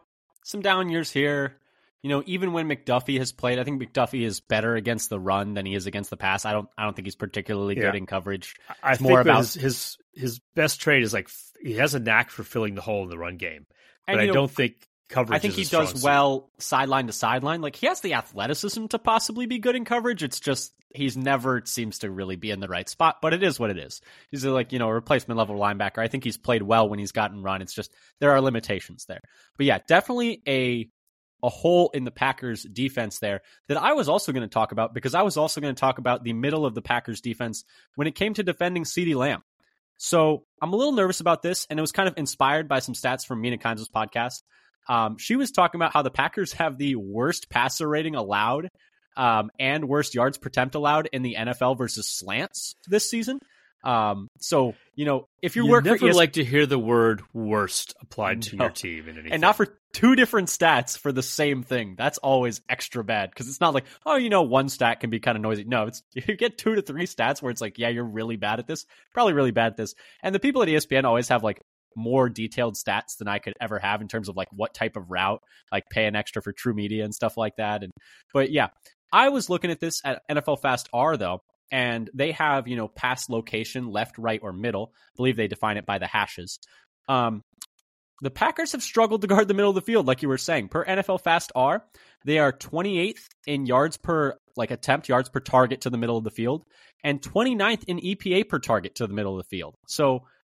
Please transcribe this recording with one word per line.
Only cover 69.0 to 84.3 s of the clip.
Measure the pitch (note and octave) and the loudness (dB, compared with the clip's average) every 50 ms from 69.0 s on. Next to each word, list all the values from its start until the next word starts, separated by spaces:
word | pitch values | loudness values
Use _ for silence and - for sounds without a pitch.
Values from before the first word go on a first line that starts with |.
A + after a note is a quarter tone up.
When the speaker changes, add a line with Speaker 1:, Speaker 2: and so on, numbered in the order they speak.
| _ _ | _ _
Speaker 1:
probably | - A#3+ A#3+ G3+ D#3+ | 0 2 2 4 4
really | C#3+ C3+ B2 | 4 4 4
bad | G2+ A#2 A#2 A2+ | 4 4 2 2
at | G#2 | 2
this. | - A2 - - _ - - - _ | -2 -6 -8 -8 _ -20 -20 -12 _
And | - F#3 F#3+ | -4 -2 0
the | G3 | 0
people | - C#4+ C4 C4 | 2 2 2 4
at | G#3+ D#3+ | 4 4
E | D#3 | 4
S | D3+ - | 2 2
P | - C3+ | 2 2
N | C3+ C3 | 2 4
always | B2 A#2 A#2+ A#2+ - | 4 4 4 4 2
have, | B2+ A#2 A2 | 2 2 2
like, | G#2+ G2 - - _ _ _ _ _ - | 0 -4 -4 -10 _ _ _ _ _ -10
more | A2 A2+ A#2 B2+ C3+ B2+ A#2+ | -6 -2 2 2 4 4 2
detailed | G#2 A2+ A2+ A2 - B2+ A#2+ A2+ G2+ | 0 -4 -6 -6 -2 -2 -2 -2 -2
stats | - - A2+ A2+ A2+ - - - - | -4 -4 -2 -2 -2 -2 -6 -12 -8
than | G#2+ G#2 | -6 -4
I | G2+ G2+ | -4 -4
could | - G2+ G#2 - | -4 -8 -8 -8
ever | A#2+ G#2 A2 G2 | -6 -6 -4 -2
have | - G2 G#2 G#2+ | -2 -2 -2 -2
in | A2 G2 | -4 -6
terms | - A2+ G2 G2+ | -6 -6 -6 -6
of, | F2+ | -6
like, | F#2+ F#2 - | -6 -6 -6
what | - G2 A2 - | -6 -6 -6 -4
type | - - A#2 A2 - | -2 -2 -4 -4 -4
of | G#2 F2+ F2 | -6 -10 -6
route, | F2+ F2+ F#2+ G2 G#2+ - _ _ _ _ _ - | -2 0 0 0 0 -4 _ _ _ _ _ -6
like, | G#2 G2 - - | -6 -6 -4 -2
paying | - A#2 A2 G#2+ G#2 | 0 0 0 0 0
extra | G#2 G#2 - - G#2+ | -2 -4 -4 -6 -8
for | - G#2 G2 | -8 -8 -8
TruMedia | - - B2 A2 G#2 G#2 G2+ A2 A2 G#2+ | -4 -4 -2 -2 -2 -2 -4 -2 -4 -4
and | G#2 G#2 | -4 -4
stuff | - A#2+ A2 - | -4 -4 -4 -2
like | A2+ A2 G#2 - | -2 -4 -4 -4
that. | - G#2+ G#2 G#2 G#2 | -4 -4 -4 -4 -4
And, | G2+ F#2 - - _ _ - _ _ _ | -6 -10 -16 -20 _ _ -20 _ _ _
but | - C#3 C3+ - | 0 0 0 2
yeah, | D3+ C#3+ A2 - _ _ _ - _ _ _ - | 2 0 0 0 _ _ _ -20 _ _ _ 2
I | - G#3 C4 C#4 | 4 6 6 6
was | C#4 B3 - - | 4 0 -2 -2
looking | F3+ E3+ - F3 | -2 -2 -2 -2
at | D#3+ - | -4 -4
this | E3+ E3 - - - | -4 -6 -6 -4 -4
at | C#3 B2+ - _ - | -4 -6 -4 _ -4
N | D3+ D3 | -2 -2
F | - D#3 | 0 0
L | C#3+ | -2
Fast | - - C3+ B2+ A#2+ - - - | 0 0 0 0 -2 -2 -2 0
R, | A#2+ C3+ D#3+ D#3+ A2+ | 2 2 2 2 0
though, | G2 F2 F2+ F#2 _ _ _ _ _ - | -2 -2 -4 -6 _ _ _ _ _ -6
and | C3+ C3 B2 A#2+ A#2 A#2 A2 G#2 - | -2 -2 -2 -2 -2 -4 -6 -6 -4
they | C3 C#3 E3 | -2 -2 -2
have, | D#3 - D#3+ D3 C#3+ C3+ A#2 | 0 0 0 2 0 0 -2
you | A#2+ B2 | -4 -6
know, | A#2 A2 G#2 | -6 -6 -8
pass | - - - B2+ B2+ - - - | -6 -4 -2 -2 -2 -2 -4 -4
location, | A#2+ A2+ A2+ - - A2 A2+ - - C3 B2 A2+ | -4 -4 -4 -4 -4 -6 -6 -6 -8 -10 -8 -4
left, | G2 G#2 A#2 - - | -4 -4 -4 -4 -6
right, | - A2+ A2+ | -6 -4 -4